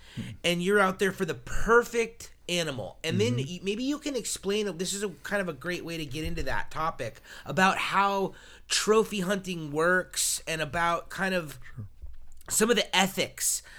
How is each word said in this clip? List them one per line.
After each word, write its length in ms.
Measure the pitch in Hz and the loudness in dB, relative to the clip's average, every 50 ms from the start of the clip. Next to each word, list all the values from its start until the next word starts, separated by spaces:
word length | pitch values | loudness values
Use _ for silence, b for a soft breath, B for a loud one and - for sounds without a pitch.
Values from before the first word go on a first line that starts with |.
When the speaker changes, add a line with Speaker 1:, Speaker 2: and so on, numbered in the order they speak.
| B B B | B B B
Speaker 1:
Hmm. 60 | B 113 120 110 B - | B -10 -10 -10 B -2
Speaker 2:
and 180 | 170 175 175 175 | 0 0 2 2
you're 160 | 190 208 208 | 2 4 6
out 200 | 196 190 185 - | 4 4 4 2
there 120 | 202 190 | 0 0
for 140 | 185 - 190 | 0 0 -2
the 80 | 165 147 | -4 -4
perfect 960 | - - - - - - 196 233 240 233 233 - 233 226 - - - - - - - - - | -6 -6 0 2 2 6 8 8 6 6 4 0 -2 -2 -2 -6 -12 -18 -18 -18 -16 -6 -2
animal. 500 | 175 175 165 156 135 120 98 87 - - - | -2 0 0 -2 -2 -4 -6 -8 -10 -8 -6
And 160 | 160 165 - | -2 0 2
then 140 | 214 247 240 | 2 2 2
Speaker 1:
Mm-hmm. 200 | 220 - 139 180 | 0 -2 -4 -6
Speaker 2:
y-, 40 | 180 175 | -6 -4
maybe 200 | 190 214 220 254 | -4 -2 -2 -2
you 160 | 269 294 294 | -2 -2 -2
can 160 | - 294 277 | -4 -4 -4
explain, 640 | 240 185 - - - - 190 202 214 208 202 170 160 | -4 -4 -4 -6 -4 -2 -2 0 0 0 -2 -2 -4
this 160 | 185 - 190 | -4 -4 -4
is 100 | 196 208 | -4 -4
a 60 | 202 156 - - | -6 -6 -8 -8
kind 180 | - 220 202 | -4 -2 -2
of 80 | 190 180 | 0 -2
a 40 | 151 | -4
great 300 | 123 131 175 180 165 - | -6 -6 -6 -6 -4 -6
way 140 | 160 165 165 | -6 -6 -6
to 80 | 156 | -6
get 180 | 131 123 156 156 | -6 -6 -6 -4
into 180 | 165 170 160 151 | -2 -2 -2 0
that 280 | 135 113 101 - - | 0 0 0 -2 -2
topic, 480 | - 147 156 165 156 - 127 110 - - B B B B B | -4 -2 -2 -2 -2 -4 -8 -8 -8 -12 B B B B B
about 320 | - 147 160 190 190 180 - | -4 2 4 6 6 4 2
how 540 | - - 160 190 196 202 196 196 190 175 B B B B B B B - | 0 0 2 4 4 4 4 2 0 -2 B B B B B B B -2
trophy 500 | - - - 202 214 226 214 220 - - | -2 0 2 4 6 4 4 4 0 -2
hunting 540 | 180 175 208 196 190 180 185 170 160 143 143 | 0 0 0 -2 -2 -6 -6 -6 -6 -4 0
works 680 | 151 160 175 180 185 175 - - - - - - - - - | 2 4 4 4 4 2 0 -2 -2 0 0 0 -2 -4 -4
and 140 | 165 160 | -4 -4
about 480 | 156 139 123 170 170 170 170 - - - | -4 -2 0 0 2 2 2 0 -2 -6
kind 260 | - - 190 190 185 | -4 -2 0 0 0
of 240 | 180 165 139 120 123 - - - | 0 -2 -4 -10 -12 -12 -12 -12
Speaker 1:
Sure. 100 | 127 104 - - - - - - - - - - - - - | -12 -12 -12 -14 -14 -12 -12 -10 -10 -10 -12 -12 -12 -8 -2
Speaker 2:
some 200 | - - 214 226 | 2 2 4 4
of 80 | 240 233 | 4 4
the 180 | - - - | 2 2 4
ethics 680 | 180 196 190 190 - 143 - - - - - - - B B B | 4 4 4 2 -2 -4 -4 -4 -4 -2 -2 -2 -2 B B B